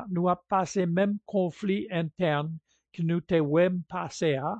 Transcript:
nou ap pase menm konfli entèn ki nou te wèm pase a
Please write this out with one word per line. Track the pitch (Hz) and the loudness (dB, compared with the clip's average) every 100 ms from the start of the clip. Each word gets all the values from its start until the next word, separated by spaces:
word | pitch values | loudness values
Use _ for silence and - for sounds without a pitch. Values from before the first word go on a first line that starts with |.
| 226 | -2
nou | 175 180 | 0 2
ap | 175 _ | 0 _
pase | 196 180 202 180 | 0 0 0 0
menm | 170 202 208 | 2 2 0
konfli | - 202 180 - 208 196 220 | -4 -2 -2 -2 -2 -2 -2
entèn | 175 165 - 180 147 156 160 - _ _ - | -4 -4 -2 0 0 -2 -8 -14 _ _ -4
ki | 165 | 0
nou | 170 | 0
te | - 170 | 2 2
wèm | 147 151 180 180 165 | 4 4 4 2 -4
pase | 180 170 - 165 135 | -8 -8 -2 0 0
a | 147 208 | -2 -6